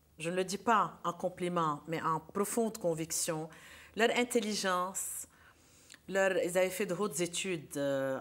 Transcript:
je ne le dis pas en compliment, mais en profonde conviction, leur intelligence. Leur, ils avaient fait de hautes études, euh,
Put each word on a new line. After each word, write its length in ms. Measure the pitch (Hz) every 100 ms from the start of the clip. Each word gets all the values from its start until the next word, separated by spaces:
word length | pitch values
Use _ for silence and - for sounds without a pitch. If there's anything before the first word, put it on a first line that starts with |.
| _ -
je 100 | 160
ne 60 | 185
le 80 |
dis 140 | 180 202
pas 400 | 254 214 165 -
en 80 | -
compliment, 680 | 269 185 180 175 175 160 147 -
mais 160 | 160
en 160 | 160 160
profonde 560 | - 196 202 240 226 220
conviction, 720 | 175 160 160 - - 160 165 - - - - 196
leur 140 | 240 247
intelligence. 1080 | 247 240 214 190 185 180 185 196 - - - - - - - - - - -
Leur, 280 | 190 190 180
ils 200 | 175 180
avaient 120 | 185
fait 160 | 185 190
de 80 |
hautes 260 | 175 208 151
études, 560 | 175 - 190 170 135 143
euh, 420 | 139 135 135 131